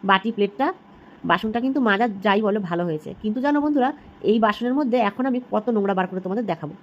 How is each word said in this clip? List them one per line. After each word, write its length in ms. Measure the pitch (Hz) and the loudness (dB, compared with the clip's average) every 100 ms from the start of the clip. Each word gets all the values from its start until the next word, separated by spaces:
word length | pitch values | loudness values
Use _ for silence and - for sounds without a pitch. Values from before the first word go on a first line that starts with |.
বাটি 260 | 196 190 220 | 4 2 2
প্লেটটা, 340 | 220 202 - 285 370 - - - - | -2 -2 0 -2 -2 -16 -20 -20 -10
বাসনটা 340 | - 170 220 233 | 0 0 0 -2
কিন্তু 180 | 262 269 | -2 0
মাজা 260 | 233 196 240 196 | 2 2 0 0
যাই 180 | 208 196 | 2 2
বলো 160 | 214 214 | 2 0
ভালো 220 | 185 175 | -2 -2
হয়েছে, 260 | 175 156 - 185 | -2 -4 -8 -8
কিন্তু 180 | 214 233 | -4 -2
জানো 180 | 277 294 | 0 2
বন্ধুরা 280 | 294 294 254 302 - - | 2 2 0 -2 -16 -6
এই 160 | - 220 | 0 4
বাসনের 360 | 214 208 240 | 2 2 -2
মধ্যে 240 | 269 277 247 208 | 0 0 2 0
এখন 160 | 202 262 | 0 -2
আমি 120 | 247 254 | -2 -2
কত 160 | 214 214 | -2 0
নোংরা 200 | 220 202 | 0 0
বার 120 | 190 185 | 0 -2
করে 120 | 185 | -4
তোমাদের 240 | 185 202 214 | -4 -4 -4
দেখাবো। 280 | 160 151 190 | -6 -8 -12